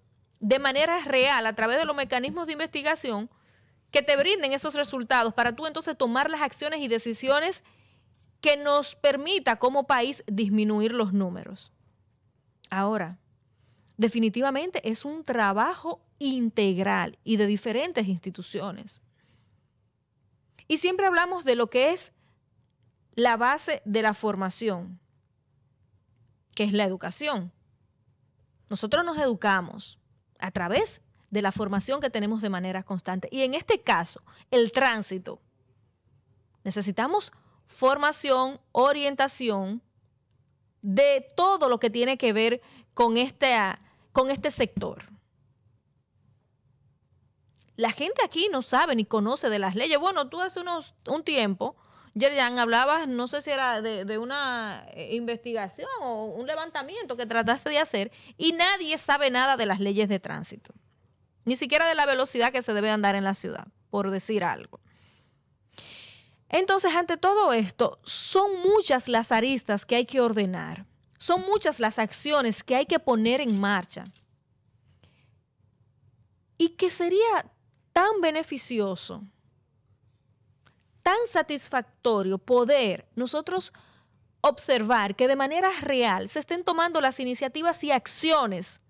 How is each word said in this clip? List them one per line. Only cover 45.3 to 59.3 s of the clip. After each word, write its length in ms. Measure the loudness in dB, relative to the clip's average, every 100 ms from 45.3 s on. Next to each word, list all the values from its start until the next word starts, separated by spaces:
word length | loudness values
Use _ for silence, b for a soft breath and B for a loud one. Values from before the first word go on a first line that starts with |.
| _ _ _ _ _ _ _ _ _ _ _ _ _ _ _ _ _ _ _ _ _ _ _ _ -4
La 140 | -2
gente 320 | -2 -4 0
aquí 240 | 0 0 0
no 120 | -2
sabe 340 | 0 0 2 0
ni 80 |
conoce 460 | 0 0 0 -2 -2
de 80 | 0
las 160 | -2
leyes. 240 | -2 0 2
Bueno, 300 | 2 -2 -2
tú 120 | -4
hace 200 | -6 -6
unos, 340 | -6 -8 -8 _ -6
un 160 | -6
tiempo, 540 | -2 0 0 -2 -6 -10 b b b
Yerjan, 440 | 0 0 2 0 0
hablabas, 480 | 2 2 4 2 -2
no 220 | -4 -4
sé 140 | -6
si 80 | -4
era 300 | -2 0 -2
de, 220 | -4 -6
de 140 | -6 -6
una, 640 | -6 -4 -4 -4 -6 -10 -14
eh, 220 | -14 -8
investigación 720 | -6 -4 -8 -6 -6 -8 -10 -10 -8
o 240 | -6 -6
un 220 | -8 -8 -6
levantamiento 680 | -6 -6 -8 -8 -8 -8 -6
que 100 | -2
trataste 440 | 0 2 0 0
de 80 | 0
hacer, 320 | 0 0 -4 B B B
y 160 | 0
nadie 460 | 2 2 2 -2 -2
sabe 320 | 0 2 2